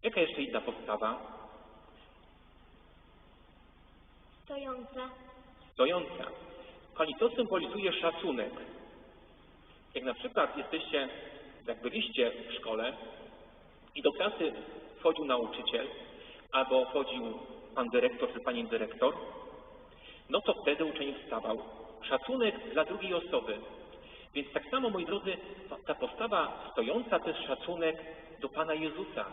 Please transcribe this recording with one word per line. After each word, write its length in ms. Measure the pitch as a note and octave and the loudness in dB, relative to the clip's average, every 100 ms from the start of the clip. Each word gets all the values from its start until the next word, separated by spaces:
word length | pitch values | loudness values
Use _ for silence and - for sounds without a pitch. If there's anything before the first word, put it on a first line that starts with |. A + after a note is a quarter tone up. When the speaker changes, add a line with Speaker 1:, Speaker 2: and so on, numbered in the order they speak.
Speaker 1:
Jaka 180 | A3+ G3+ | 2 4
jeszcze 200 | D#3+ - | 4 2
inna 200 | C3+ A#2 | 0 0
postawa? 580 | A#2+ A2+ - G#2+ A2 A#2+ - - - - - - - - - - - - - - - - - - - - - - - - - - - - - - - - | -2 -6 -2 2 2 0 -6 -14 -14 -18 -20 -20 -20 -20 -20 -20 -20 -20 -20 -20 -20 -20 -20 -20 -20 -20 -20 -20 -20 -20 -20 -20 -20 -20 -20 -20 -20 -20
Speaker 2:
Stojąca. 680 | - C#4 C4+ B3+ A#3 B3+ B3+ B3+ - - - - - | -10 -8 -6 -6 -8 -8 -10 -10 -18 -20 -20 -20 -16
Speaker 1:
Stojąca. 500 | - C3 F3+ D#3+ - - - - - - - - | 4 6 6 0 -6 -8 -10 -14 -16 -16 -18 -16
Kochani, 220 | - D#3 - | 0 0 4
to 140 | A3+ | 4
symbolizuje 640 | A#3 A3 F#3 D#3+ G3+ F#3+ | 4 2 2 0 0 2
szacunek. 580 | E3 E3 D#3+ F3+ B2 G#2+ - - - - - - - - - - - - - - - | 4 2 2 0 0 -2 -6 -12 -14 -16 -18 -20 -20 -20 -20 -20 -20 -20 -20 -8 -4
Jak 80 | |
na 100 | B2+ | -2
przykład 440 | A#2 B3+ - D3 D3 | -2 0 2 2 2
jesteście, 520 | C3+ D#3+ - D3 C3 - - - - - - | -2 -4 0 0 0 -6 -12 -14 -16 -12 -6
jak 140 | A#2 | -2
byliście 500 | B2 A3 - - A#2 - - | -2 0 0 4 2 2 -8
w 40 | |
szkole 400 | A#2+ A2+ A2 A#2+ C#3+ - - - - - - - - - D3 | -6 -2 0 0 -2 -12 -14 -16 -18 -20 -20 -20 -20 -12 2
i 60 | |
do 100 | D3 | 2
klasy 420 | - G3 - D#3+ - - - - - | 4 0 2 -2 -2 -10 -12 -14 4
wchodził 260 | E3+ D#3+ D3 | 4 6 4
nauczyciel, 600 | B2+ A2 - A#2 A#2 C3 - - - - - - | 4 2 -2 0 0 -2 -6 -14 -16 -16 -18 0
albo 340 | C3 C3 C3 B2 | 2 6 6 6
wchodził 540 | C#3+ C3+ B2+ A#2 G#2+ - - - - | 2 0 -2 -4 -6 -10 -14 -6 -2
pan 140 | A#2+ | 4
dyrektor 440 | A#2+ B2 - B2 | 6 6 4 -2
czy 60 | A#2 | 0
pani 240 | C3 A#2+ | -2 0
dyrektor, 500 | A2+ A2+ G#2+ - C3 - - - - - - - - - - - - | 0 0 0 4 2 2 -8 -10 -12 -14 -18 -18 -20 -20 -18 -20 0
no 120 | D3 | 2
to 120 | - - | 4 2
wtedy 240 | - D3 D#3 | 2 2 2
uczeń 300 | C#3+ C#3 C3+ | 0 -4 -4
wstawał. 380 | - A2+ A2 A2 - - - - | -4 -4 0 -2 -4 -12 -16 -12
Szacunek 720 | - C3+ - C4 A3+ - - | 0 0 2 4 4 2 0
dla 120 | C3+ D#3 | 2 2
drugiej 280 | G3 F#3+ | 0 0
osoby. 440 | F3 - C3 A2+ G#2 - - - - - - - | -2 2 0 0 -6 -8 -14 -16 -18 -18 -18 -8
Więc 180 | C#3+ C#3 | -6 -2
tak 100 | - - | -4 0
samo, 180 | B3+ B3 | 2 2
moi 160 | F#3+ E3 | 0 0
drodzy, 320 | G3+ G3 F3+ - - - - - | 0 -2 -4 -8 -14 -12 -10 -4
ta 100 | D3+ | -2
postawa 760 | B2+ - A3+ G3 D3+ - - | -2 -2 2 2 2 -2 -4
stojąca 480 | - A#2 G#3 A#3 F3 | 0 2 0 4 2
to 80 | - | 2
jest 140 | D3+ | -2
szacunek 560 | - F3 - F3 E3 D#3+ D#3+ - - - | -2 -2 -2 0 2 0 -8 -14 -16 -8
do 100 | C3+ | -6
Pana 240 | D3 D#3 | -2 0
Jezusa. 520 | D#3 D#3 D#3 G3 - G2 | 2 0 -4 -6 -4 -6